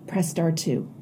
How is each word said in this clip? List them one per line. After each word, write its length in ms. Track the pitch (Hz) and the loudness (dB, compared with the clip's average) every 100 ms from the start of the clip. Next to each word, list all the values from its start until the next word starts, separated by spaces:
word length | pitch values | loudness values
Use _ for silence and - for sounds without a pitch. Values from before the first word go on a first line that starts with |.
| - | -4
press 220 | 196 170 | 0 0
star 240 | - 165 | 2 2
two. 400 | 160 - 131 - - | 2 0 0 -2 -10